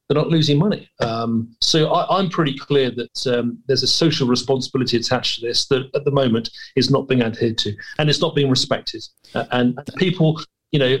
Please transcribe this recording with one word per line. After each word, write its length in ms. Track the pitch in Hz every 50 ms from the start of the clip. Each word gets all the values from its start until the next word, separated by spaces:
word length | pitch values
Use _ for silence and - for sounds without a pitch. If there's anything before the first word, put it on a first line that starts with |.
| _ _
they're 80 | -
not 140 | 147 147 -
losing 280 | 160 165 147 147 147 143
money. 300 | 175 214 185 - - - _ _
Um, 540 | 123 117 113 117 117 113 113 113 113 117 - _
so 320 | - - - 160 156 151 -
I, 260 | 175 170 - 165 190
I'm 120 | 196 170
pretty 260 | - - 165 139 135
clear 340 | 135 - - 143 139 131 123 117
that, 340 | 120 120 - _ - -
um, 320 | 131 123 120 120 120 117 - -
there's 160 | - 131 123 -
a 40 |
social 400 | - - - 170 165 - - 135
responsibility 680 | 120 123 120 - - 139 131 127 - - 139 127 123 -
attached 420 | 117 113 - 127 123 120 - - -
to 80 | 113
this 200 | 117 120 - -
that 240 | - 139 131 131 135 -
at 120 | 147 139
the 40 | 147
moment 380 | 139 135 135 123 110 117 113 - - - - - _
is 140 | 135 120 117
not 180 | 139 135 135 -
being 120 | 135 127
adhered 380 | 117 113 110 - 117 117 113 -
to, 180 | - 107 104 - - - - -
and 100 | 156 151
it's 140 | - - 175
not 120 | 160 160
being 140 | 156 143 135
respected. 560 | 127 120 - - 127 120 - - - 107 - - _ _ _ - -
Uh, 100 | 123 117 -
and 280 | 120 123 123 123 123 135 143 - -
people, 440 | - 190 185 170 - 160 156 156 - - - _ _ _ _
you 80 | - 147
know, 180 | 135 127 131 131